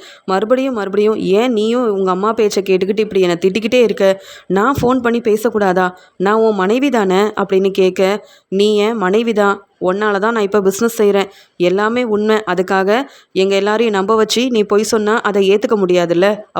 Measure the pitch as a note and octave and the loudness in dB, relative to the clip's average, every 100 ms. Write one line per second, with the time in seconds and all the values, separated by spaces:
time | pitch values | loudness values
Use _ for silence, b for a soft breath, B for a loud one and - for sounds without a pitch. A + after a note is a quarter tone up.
0 | B B - F#3+ G#3+ B3+ C4+ A#3+ G3 G3+ | B B -4 -2 0 0 0 -4 -4 0
1 | G#3 G#3+ F3 F#3 B3+ A3 A3 A#3+ A#3+ G3 | 0 0 0 0 2 0 0 0 0 0
2 | F#3+ F3+ G#3 A3+ G#3 G3+ F#3+ F#3 F#3+ G#3 | -2 0 -2 0 0 0 0 0 0 -2
3 | G#3+ G3 F3+ F3 F#3 F#3 G#3+ B3+ A3 F#3+ | -2 0 0 0 0 -2 0 2 2 2
4 | G3 F#3+ B B B F#3 B3 C#4 A#3+ B3+ | 0 0 B B B 0 0 0 0 0
5 | A#3 A#3 A3+ G#3+ A#3 G#3+ G3 F3+ F#3 F#3 | 0 -2 0 0 0 0 0 2 0 -4
6 | B B F#3+ A3 A3 G3+ F#3 B3 C#4+ A#3+ | B B 0 2 2 2 0 0 0 0
7 | G3 F#3 G#3 G#3+ G3 F#3+ G3 F#3+ F#3 F#3 | 2 2 0 -2 0 0 0 2 0 2
8 | F#3+ G3+ B B B F#3+ G#3 G#3 G#3 A#3 | 0 -2 B B B 0 2 2 0 0
9 | F#3 G#3 A#3 G#3+ G3+ G3+ - - F3+ F#3+ | 0 0 0 0 0 -2 -8 -6 -4 -2
10 | G#3+ G3 G#3+ A3+ G3+ G#3 F#3+ G3 A#3 A3+ | 0 0 0 -2 0 0 0 0 -2 0
11 | G#3 G3 G3 B B B F3 F#3+ G#3+ A#3+ | 0 0 -2 B B B 0 0 -2 -2
12 | B3 G#3 G#3+ G#3+ G#3+ F3+ F#3 F#3+ F#3+ A3+ | -2 -2 0 0 -2 -4 -2 0 0 0
13 | C#4 B B F#3 F#3+ G3 G3+ G#3+ A#3 G3+ | -2 B B -2 0 0 0 0 0 0
14 | F#3+ A3 G#3+ A3 B3+ A#3 G#3 G#3 A3 A3+ | 0 0 0 0 0 0 0 0 0 -2
15 | G#3 A3+ G#3+ G3+ F#3+ G#3 B3 A3 F#3 F3+ | 0 -2 0 0 2 2 2 0 2 2
16 | E3+ E3+ G3 G#3 - - | 2 2 2 0 -6 -8